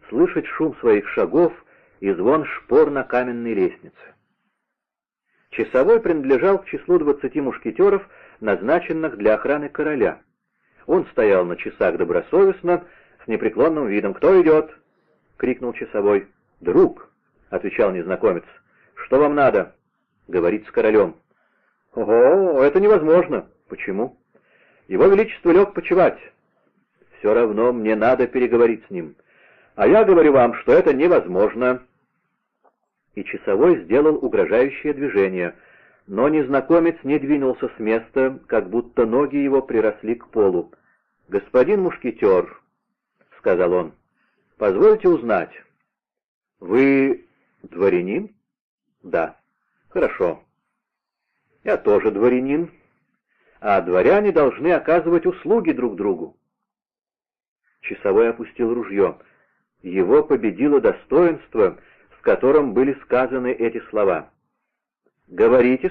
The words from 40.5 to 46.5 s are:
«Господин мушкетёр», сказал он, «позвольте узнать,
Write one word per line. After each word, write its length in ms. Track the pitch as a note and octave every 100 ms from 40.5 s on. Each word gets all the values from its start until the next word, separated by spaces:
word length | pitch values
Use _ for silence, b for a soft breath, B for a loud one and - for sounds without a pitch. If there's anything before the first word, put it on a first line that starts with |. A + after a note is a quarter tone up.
| F2+ - _ _ _ _ _ _
«Господин 540 | G2+ - B2+ C#3 G#3
мушкетёр», 800 | F3+ - B2+ - G2+ F2+ F2 - _ _ _ _ _ _ _ _
сказал 340 | A2+ F2+ F2+
он, 200 | F2+ D#2+ - _ _ _ _ _ _
«позвольте 520 | G#2 F#2+ G#3+ G#3+ F#3+
узнать, 440 | E3 A#2 F#2+ D#2 - _ _ _ _ _ _ _ _ _